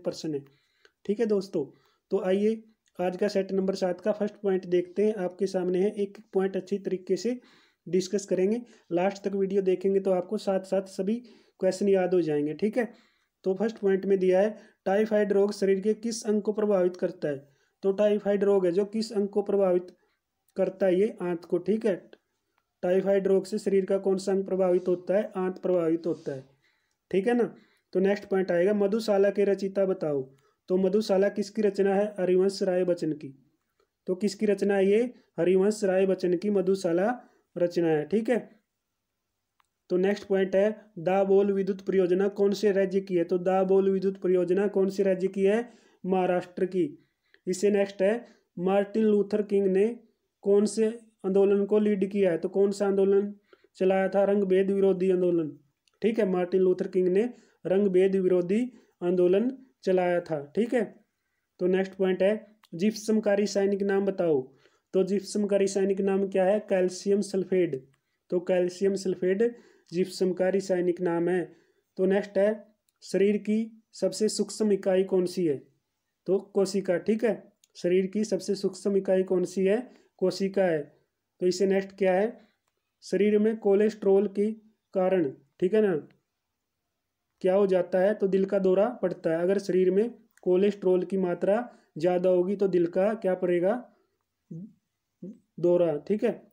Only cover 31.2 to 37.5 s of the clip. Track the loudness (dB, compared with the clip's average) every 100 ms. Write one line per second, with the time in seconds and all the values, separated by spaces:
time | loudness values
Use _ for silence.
31.2 | 2 -2 -6 -2 -2 0 2 2 -2 -2
32.2 | 0 2 2 0 -2 0 0 -2 -4 -6
33.2 | -12 -18 _ _ _ _ _ _ -8 -2
34.2 | -2 0 -2 0 2 2 4 2 0 -8
35.2 | _ -2 2 4 2 0 0 2 2 0
36.2 | 0 0 0 0 0 0 0 0 0 -2
37.2 | -12 _ _